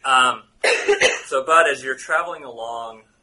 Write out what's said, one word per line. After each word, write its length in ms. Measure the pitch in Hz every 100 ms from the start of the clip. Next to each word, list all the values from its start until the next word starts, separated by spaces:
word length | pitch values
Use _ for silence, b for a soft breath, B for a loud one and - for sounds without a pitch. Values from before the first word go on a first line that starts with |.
Um, 380 | 135 131 127 110 _ _
<coughs> 600 | - - - 403 247 - -
so, 180 | 135
Bud, 240 | 135 165 160
as 100 | 135
you're 100 | 131
traveling 480 | 131 - 160 170 160
along 600 | 135 117 113 117 113 110 110 _